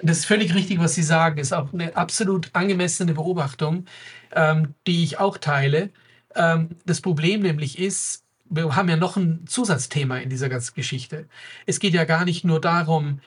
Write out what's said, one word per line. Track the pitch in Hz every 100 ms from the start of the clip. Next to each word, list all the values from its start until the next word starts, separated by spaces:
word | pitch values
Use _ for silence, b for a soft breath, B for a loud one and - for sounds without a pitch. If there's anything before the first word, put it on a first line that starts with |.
das | 165 165
ist |
völlig | - 214 180
richtig, | 190 190 175
was | 165
Sie | 180
sagen. | 156 160 165 147
Ist | 135
auch | 170 139
eine | 180 165 175
absolut | 170 - 196 185 -
angemessene | 175 196 180 175 - 175
Beobachtung, | 156 170 170 139 - 156 175 180 B B B B
ähm, | - 156 156 151 - -
die | 170
ich | 165 -
auch | 196 196
teile. | 147 139 139 151 202 b b b b
Ähm, | - 165 165 165 - -
das | 165
Problem | 185 151 165 214
nämlich | 190 151 139 -
ist, | 196 196 - - _ _ _
wir | 160 160
haben | 139 180
ja | 160
noch | 180 202
ein | 170 165 -
Zusatzthema | 247 214 143 - 147 131 127
in | 131
dieser | 127 135
ganzen | 127 123
Geschichte. | - - 127 - 156 156 B B B -
Es | -
geht | 202
ja | 170
gar | 160 165
nicht | 180 165
nur | 175 160
darum, | 175 170 160 160 147 139